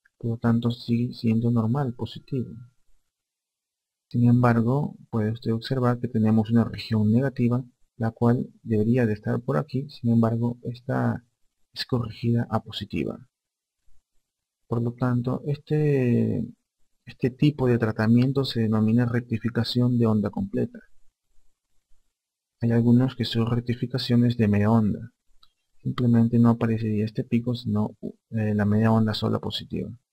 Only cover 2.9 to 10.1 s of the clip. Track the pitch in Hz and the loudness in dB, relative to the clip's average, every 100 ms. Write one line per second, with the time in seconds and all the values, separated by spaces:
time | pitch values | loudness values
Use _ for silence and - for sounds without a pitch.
2.9 | - _ _ _ _ _ _ _ _ _ | -20 _ _ _ _ _ _ _ _ _
3.9 | _ _ 120 120 123 120 117 117 139 - | _ _ 2 4 4 4 2 0 0 -4
4.9 | - - 117 107 113 117 113 - 131 123 | -8 -8 -4 -2 -4 -4 -4 -4 -2 0
5.9 | 123 120 110 110 110 107 117 110 101 - | 0 -2 0 2 2 2 2 0 -4 -4
6.9 | 110 107 117 135 131 120 123 131 _ _ | 0 2 2 0 0 0 0 -4 _ _
7.9 | - 113 - 120 123 - _ 113 107 107 | -6 -6 0 0 0 -2 _ -2 0 2
8.9 | 127 117 104 110 123 123 147 147 131 143 | 2 0 -2 -4 -4 -2 -4 -2 -6 -8
9.9 | - 117 | -6 0